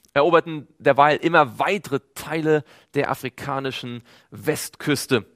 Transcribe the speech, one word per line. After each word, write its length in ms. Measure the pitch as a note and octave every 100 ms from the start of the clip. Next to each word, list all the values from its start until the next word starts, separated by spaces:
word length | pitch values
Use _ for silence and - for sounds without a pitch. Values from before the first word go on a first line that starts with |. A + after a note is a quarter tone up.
| _
eroberten 560 | C#3+ D#3+ E3 E3 D#3 - _
derweil 380 | C#3 C#3 D3 C#3+
immer 420 | E3 E3+ C3+ G#2
weitere 420 | G#3 G3+ - C#3 _
Teile 480 | - D3 D#3+ D#3 D3+ - - _
der 180 | C#3+ C#3
afrikanischen 920 | C3+ B2+ - C#3 C3+ C3+ - B2 A#2+ _ _ _
Westküste. 960 | A2 G#2+ D3 - - D3+ C#3 - B2 F#2